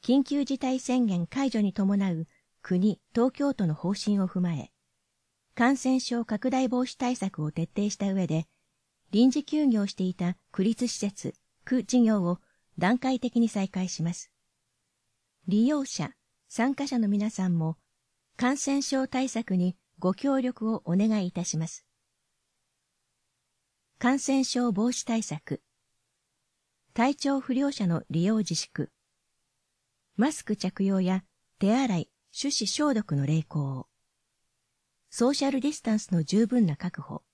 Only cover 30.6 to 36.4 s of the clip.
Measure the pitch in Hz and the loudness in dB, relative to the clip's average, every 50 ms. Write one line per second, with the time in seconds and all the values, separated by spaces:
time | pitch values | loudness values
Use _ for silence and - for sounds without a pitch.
30.6 | - 190 - - 196 196 196 190 185 180 185 190 - _ _ _ _ _ _ _ | -4 -6 -4 -2 0 0 2 2 2 2 0 -2 -4 _ _ _ _ _ _ _
31.6 | - 196 220 254 269 240 196 170 - _ _ _ _ _ _ - - 277 285 - | 0 2 2 2 2 0 0 -2 -2 _ _ _ _ _ _ -6 -4 -4 -2 -2
32.6 | 226 196 - - 196 214 220 220 214 - 147 143 139 139 156 160 156 _ - 156 | -4 -4 -2 0 0 2 2 0 -2 -2 -2 0 0 2 0 0 0 _ -4 -4
33.6 | 143 139 135 131 - _ _ _ _ _ _ _ _ _ _ _ _ _ _ _ | -4 -4 -6 -8 -12 _ _ _ _ _ _ _ _ _ _ _ _ _ _ _
34.6 | _ _ _ _ _ _ _ _ _ _ - - 233 247 285 - 277 269 277 269 | _ _ _ _ _ _ _ _ _ _ -2 2 2 2 2 2 0 0 0 0
35.6 | 226 285 302 - _ 233 214 214 - - 185 170 156 - - 208 | 0 -2 -4 -2 _ 0 0 0 0 0 0 0 0 2 2 2